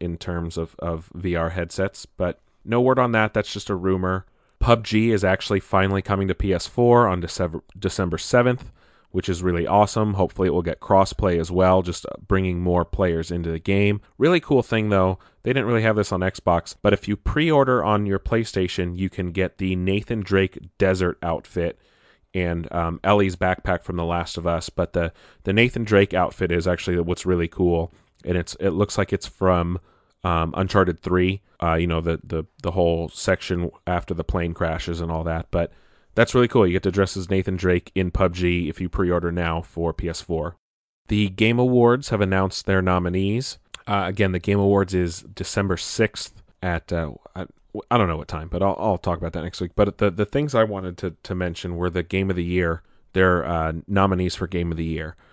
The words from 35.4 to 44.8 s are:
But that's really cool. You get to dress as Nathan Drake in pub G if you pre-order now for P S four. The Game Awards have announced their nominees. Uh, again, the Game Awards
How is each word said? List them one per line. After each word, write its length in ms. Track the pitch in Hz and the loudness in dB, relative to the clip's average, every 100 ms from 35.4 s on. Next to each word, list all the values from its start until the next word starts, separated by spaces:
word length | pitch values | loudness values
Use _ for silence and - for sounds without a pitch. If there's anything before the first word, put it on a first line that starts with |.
| - | -4
But 220 | 85 85 - _ _ _ - | -4 -4 -8 _ _ _ 0
that's 200 | 117 127 | 2 4
really 120 | 120 | 4
cool. 200 | 123 92 | 4 4
You 60 | |
get 100 | 92 | 2
to 80 | 95 | 0
dress 240 | 98 95 98 | 0 0 -2
as 140 | 90 | -2
Nathan 260 | 95 95 92 | -2 -2 -2
Drake 360 | 90 90 - 95 | 0 0 -2 -4
in 160 | 92 | -2
pub 220 | - 92 | 0 0
G 340 | 90 90 87 78 | 0 0 0 -2
if 140 | - | -6
you 80 | 90 | -6
pre-order 420 | - 90 87 85 | -2 0 0 0
now 300 | 87 82 82 | -2 -2 -4
for 320 | - 85 82 | -6 -4 -4
P 160 | - 87 | -4 -6
S 100 | 80 | -6
four. 380 | - 80 78 - _ _ _ _ - | -6 -4 -6 -10 _ _ _ _ -2
The 220 | 107 101 | 0 0
Game 300 | 92 110 120 | 2 2 4
Awards 500 | 127 123 120 127 - | 4 6 4 4 0
have 120 | 107 | 0
announced 440 | 98 95 95 - - | 2 2 0 -2 0
their 160 | 95 | 2
nominees. 800 | 92 90 87 92 98 117 135 - _ - - | 2 2 0 0 0 -2 -4 -12 _ -14 -4
Uh, 160 | 101 92 | -2 -2
again, 240 | 101 98 | 0 0
the 60 | 90 | 0
Game 200 | 101 101 | 0 2
Awards 340 | 98 101 | 4 4